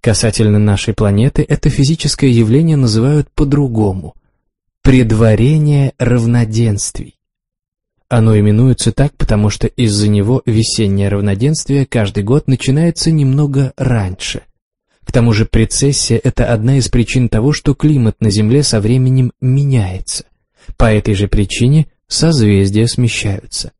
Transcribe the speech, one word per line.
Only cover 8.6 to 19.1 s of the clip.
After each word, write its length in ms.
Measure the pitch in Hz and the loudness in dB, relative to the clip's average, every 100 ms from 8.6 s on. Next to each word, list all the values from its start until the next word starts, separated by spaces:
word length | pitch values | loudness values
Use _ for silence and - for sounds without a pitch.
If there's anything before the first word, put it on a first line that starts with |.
| 131 120 - | 2 2 -2
так, 260 | - 143 _ | 0 -2 _
потому 340 | - 107 107 | -2 0 0
что 180 | - - | -2 -6
из-за 400 | - 117 104 104 | -2 -2 0 0
него 340 | 104 101 127 | 0 0 -2
весеннее 640 | - 110 117 - 104 98 98 | 0 -2 -2 -2 -2 0 -2
равноденствие 760 | 101 101 98 131 156 - 139 135 | -2 -2 -2 -2 -2 -2 -2 -2
каждый 380 | 120 101 104 | -2 -2 -4
год 240 | 101 139 - | -2 -2 0
начинается 640 | 131 - 139 170 - - | -2 0 0 0 -2 -2
немного 600 | 160 135 135 147 135 139 - | 0 0 0 0 0 -2 -4
раньше. 680 | - 117 92 90 - - - _ _ _ _ _ | -2 -2 -4 -8 -12 -12 -16 _ _ _ _ _
К 80 | - | -4
тому 200 | 127 117 | 0 2
же 120 | 107 | 2
прецессия — 760 | 110 - - - 139 139 - 113 | 0 0 0 0 -2 -2 -2 -2
это 280 | 131 - 120 | -2 -2 -2
одна 260 | 117 113 139 | 0 0 0
из 100 | 113 | 0
причин 400 | 123 113 131 120 | -2 0 0 0
того, 240 | 110 127 | 0 -2
что 220 | 147 - | -2 -2
климат 460 | 135 156 147 113 - | 0 0 2 0 0
на 100 | 110 | -2
Земле 340 | 101 107 135 | 0 0 0
со 160 | 143 113 | 0 -2
временем 520 | 107 131 127 | 0 0 2